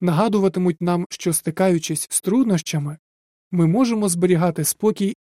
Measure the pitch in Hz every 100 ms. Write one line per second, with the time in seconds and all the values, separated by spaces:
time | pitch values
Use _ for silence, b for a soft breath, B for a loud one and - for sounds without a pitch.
0 | 175 160 220 202 190 185 180 160 175 175
1 | 180 - 175 160 - - 190 175 - 156
2 | - - - 233 247 180 - 156 143 151
3 | _ _ _ _ _ 180 165 202 247 226
4 | 208 175 180 170 175 165 147 - 214 214
5 | 196 -